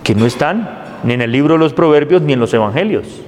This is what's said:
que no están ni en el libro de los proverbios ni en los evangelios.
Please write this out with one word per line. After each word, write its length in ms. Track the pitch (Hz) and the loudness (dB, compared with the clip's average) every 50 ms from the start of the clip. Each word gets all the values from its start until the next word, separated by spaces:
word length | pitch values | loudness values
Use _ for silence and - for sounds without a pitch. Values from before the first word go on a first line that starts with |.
| - | -2
que 100 | - 110 | 0 0
no 120 | 101 113 | 2 2
están 440 | 120 117 - 147 151 180 220 226 - - - - - - - - | 0 0 0 -2 -2 -2 -4 -4 -6 -10 -14 -16 -16 -16 -6 -4
ni 100 | 117 120 | -2 -2
en 80 | 123 | -2
el 100 | 120 117 | -2 -2
libro 220 | 117 131 143 151 160 | 0 0 2 2 4
de 60 | 160 | 2
los 140 | 160 156 135 | 2 0 2
proverbios 480 | - 170 160 151 147 147 143 180 180 | 2 2 4 4 4 4 4 2 2
ni 120 | 156 147 139 | 2 2 0
en 60 | 127 | 0
los 140 | 117 110 - | 0 0 2
evangelios. 520 | 117 110 104 104 143 185 214 190 110 - - - - - | 0 0 0 0 -2 -2 -2 -2 -4 -4 -6 -16 -18 -20